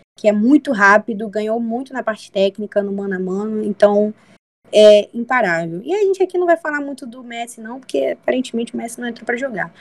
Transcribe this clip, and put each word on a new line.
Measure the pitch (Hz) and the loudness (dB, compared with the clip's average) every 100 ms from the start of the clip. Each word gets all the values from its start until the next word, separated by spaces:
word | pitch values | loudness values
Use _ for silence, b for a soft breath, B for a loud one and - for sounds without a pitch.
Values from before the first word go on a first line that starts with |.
| _ _ | _ _
que | 214 | 0
é | |
muito | 208 226 294 285 | 2 4 4 2
rápido, | 220 202 208 214 208 220 | 2 6 6 2 -8 -6
ganhou | 202 214 233 | -6 -4 -4
muito | 233 226 269 | -4 -6 -8
na | 262 | -8
parte | 226 214 - | -6 -8 -6
técnica, | 196 196 196 208 208 | -2 0 -2 -6 -4
no | 202 | -4
mano | 196 196 190 | -6 -6 -6
a | |
mano, | 185 190 214 214 | -4 -4 -6 -6
então | 208 196 202 208 214 214 b b _ _ - | -4 2 2 4 0 -4 b b _ _ 0
é | - 214 208 202 | 8 10 8 4
imparável. | 233 233 254 202 165 170 170 | -6 -4 -2 0 -2 -4 -8
E | 233 | -4
a | 392 | -2
gente | 392 381 | 0 0
aqui | 370 359 | -2 0
não | 359 | 0
vai | 330 | 0
falar | 320 294 | -2 -6
muito | 285 285 254 | -8 -10 -14
do | 247 | -16
Messi, | 240 233 240 233 | -14 -12 -12 -12
não, | 220 254 | -14 -16
porque | - - 269 - | -8 -4 -4 -4
aparentemente | - 247 254 233 233 | -4 -4 -4 -6 -6
o | 233 | -8
Messi | 233 240 | -12 -10
não | 240 | -12
entrou | 233 220 | -10 -8
pra | 240 | -6
jogar. | 269 208 170 _ | -6 -8 -10 _